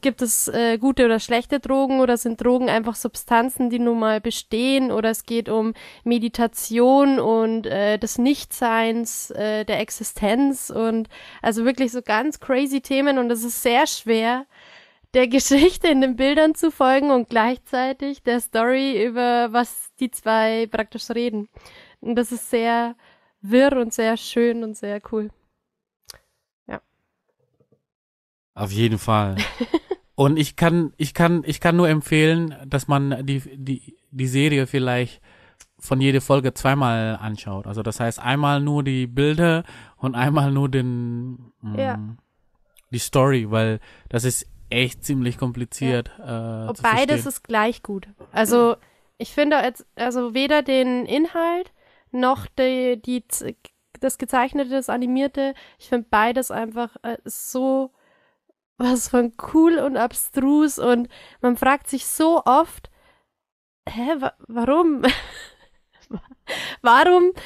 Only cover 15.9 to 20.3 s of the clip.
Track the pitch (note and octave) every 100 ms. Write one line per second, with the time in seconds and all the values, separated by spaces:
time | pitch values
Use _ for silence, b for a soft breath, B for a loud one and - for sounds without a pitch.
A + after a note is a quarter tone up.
15.9 | C4+ C4 A#3 C4 D4 D#4 D#4 E4 - C4
16.9 | C4+ C#4+ C4 A#3 A#3 A3 B3+ - B3+ C4
17.9 | C4+ C#4 C#4 - A#3+ - A3 A#3 C4 C4+
18.9 | A3+ A3+ A#3 A#3+ A#3+ A#3+ A#3 A#3+ - -
19.9 | - B3+ - A3